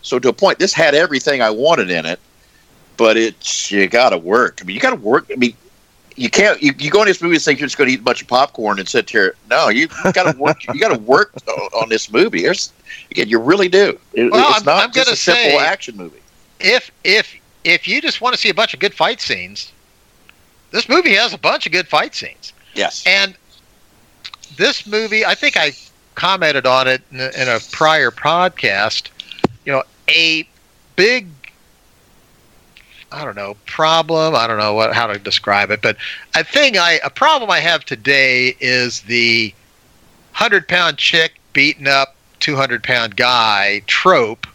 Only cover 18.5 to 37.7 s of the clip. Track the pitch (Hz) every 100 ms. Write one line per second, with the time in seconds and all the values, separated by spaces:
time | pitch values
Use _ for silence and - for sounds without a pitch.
18.5 | 175 220 - 202 - 165 233 - 107 90
19.5 | 101 - _ _ _ _ _ _ _ _
20.5 | _ _ 208 - 294 349 202 226 156 156
21.5 | 269 - 170 175 151 240 - - - -
22.5 | _ _ - 101 - - 196 196 190 _
23.5 | - _ _ _ _ _ _ - - -
24.5 | 139 214 269 - 214 220 214 202 196 285
25.5 | 220 156 135 - _ _ - 175 190 165
26.5 | 143 127 127 127 131 _ 131 131 - 127
27.5 | 117 - - 156 156 127 - 143 170 185
28.5 | - 120 98 107 - - _ - - -
29.5 | - - 139 - _ - 156 165 160 160
30.5 | _ _ _ _ - 202 254 185 143 -
31.5 | _ _ _ _ _ _ _ _ _ _
32.5 | _ _ - _ - - - 147 101 101
33.5 | 104 - - 156 165 160 165 160 147 117
34.5 | 110 107 107 113 113 117 101 101 - -
35.5 | 101 101 107 117 104 - - - - 160
36.5 | 277 285 202 170 160 139 - - 311 226
37.5 | 175 156